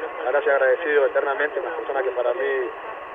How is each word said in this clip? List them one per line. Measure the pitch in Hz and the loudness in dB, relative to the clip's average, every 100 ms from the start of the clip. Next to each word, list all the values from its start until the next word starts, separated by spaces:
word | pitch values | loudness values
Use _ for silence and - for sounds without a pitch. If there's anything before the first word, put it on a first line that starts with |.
| - - | -2 -6
La | 123 | -2
verdad | 139 | 0
soy | 147 | 2
agradecido | 139 131 127 160 147 131 | 4 4 4 2 4 4
eternamente | 143 143 139 151 185 | 2 0 0 -2 -2
con | 170 | -6
personas | 160 147 139 | -6 -4 -2
que | 131 | -2
para | 123 123 | 0 0
mí | 120 139 135 117 - - - - | 0 0 -2 -4 -6 -12 -12 0